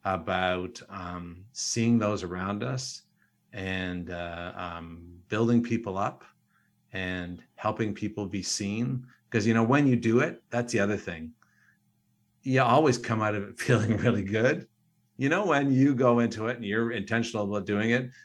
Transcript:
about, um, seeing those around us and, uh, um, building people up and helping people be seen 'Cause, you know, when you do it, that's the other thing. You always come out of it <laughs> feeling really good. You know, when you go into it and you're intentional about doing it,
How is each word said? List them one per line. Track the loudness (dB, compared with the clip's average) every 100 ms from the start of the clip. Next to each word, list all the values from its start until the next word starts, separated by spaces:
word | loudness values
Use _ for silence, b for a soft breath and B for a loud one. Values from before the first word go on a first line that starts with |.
about, | -6 -4 -2 -2 0 -2 -6 -10 -16
um, | -12 -10 -10 -12 -14 -16
seeing | -10 -4 0 4 4
those | 4 0
around | -4 -4 -4 -4
us | -4 -6 -8 -12 _ _ _ _ _
and, | -8 -6 -4 -4 -6 -8
uh, | -8 -8 -8 -10 -8
um, | -10 -10 -12 -16 -18 -20 -4
building | 0 4 4
people | 2 -2 -2 -2
up | -2 -4 -16 _ _ _ _ _ _
and | -8 -6 -6 -8 -12 -16 -6
helping | -4 -2 -4
people | -4 -6 -6 -6
be | -6
seen | -6 -4 -4 -2 -4 -4 B B _
'Cause, | 0 2
you |
know, | 4
when | 4 4 4
you | 4
do | 4 4
it, | 2 -4 _
that's | -4 -2
the | 0
other | 0 0
thing. | -6 -10 -12 -16 b b b b _ _ _ _ _ _
You | 0 2
always | 6 6 4 2
come | 0 -2
out | 0
of | -2 -6
it | -6
<laughs> | 2
feeling | 4 4 2
really | 2 2
good. | 0 2 2 0 -6 _ _ _ _ -4
You | 0
know, | 2
when | 2 2 4
you | 6 6
go | 6 4 6
into | 2 0 -4
it | -4
and |
you're | -2 -2 0
intentional | -4 -2 -2 0 -2
about | -2 -2 -2
doing | 0 2
it, | 0 -2 B